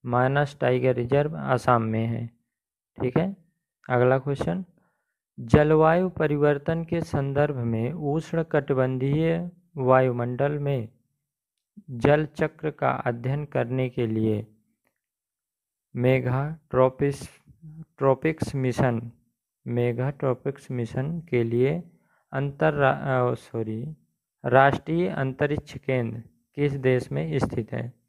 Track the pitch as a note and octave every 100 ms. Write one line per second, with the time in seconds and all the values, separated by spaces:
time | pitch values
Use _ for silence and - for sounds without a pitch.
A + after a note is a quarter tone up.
0 | B2+ A#2+ B2+ C#3+ C#3+ - B2+ B2+ B2+ B2
1 | A#2+ C#3 D3 D#3+ C3+ B2 - A#2+ A2+ A2
2 | A2+ A#2 A#2 _ _ _ _ _ _ -
3 | B2 D#3 F#3 G3 _ _ _ _ - B2
4 | B2 C3 C3+ C#3 - F3+ F3+ _ _ _
5 | _ _ _ - A#2 D3+ D3+ D#3 D#3 E3+
6 | F#3 - D#3 D3 D3 C#3+ C#3+ E3 E3 E3+
7 | D#3+ D3+ C#3 C#3 D3 C3+ A#2 A2+ A#2+ E3
8 | D3 D#3 D#3+ E3 D#3+ D3+ C#3 C3 C3 C3
9 | C3+ D3+ E3 E3 F3 - _ D3+ B2+ C3
10 | C3 A#2+ A#2+ B2 C#3+ D3 C#3+ C#3 G#2+ _
11 | _ _ _ _ _ _ _ - - B2
12 | D3 D3+ D3+ - D#3 - D#3 C#3 C3+ C3
13 | C3 A#2+ B2 D3 D3 B2+ A#2+ C3 B2+ B2+
14 | A#2 A2 A2 G#2+ A2 _ _ _ _ _
15 | _ _ _ _ _ _ _ _ _ B2+
16 | B2+ C3 B2+ C3 D3 D#3+ _ B2+ C3 C3
17 | C#3+ C#3 - - _ _ D#3+ D#3 - _
18 | C3+ C3 D#3+ D#3+ - C#3 B2+ A#2 C3+ A2+
19 | A#2 - _ _ _ _ B2+ A#2+ A#2+ A#2
20 | C3 C#3 C#3 A#2+ C#3 C3+ - B2+ A2+ C3
21 | C3+ E3+ - B2 A#2 A#2 C3 E3+ - _
22 | _ _ _ C3+ C#3+ C#3+ D#3 D3 C3+ C#3
23 | C#3 B2+ B2 B2 - A#2 G#2+ A2 C#3+ D#3+
24 | _ _ _ _ C3 B2+ C#3 - - E3
25 | F#3 - C3+ C3 D3 D3 - - - B2+
26 | A#2 A#2 - _ _ - C#3+ C#3 C3 B2+
27 | - C#3 D#3+ D3 - - A2 A#2+ A#2+ _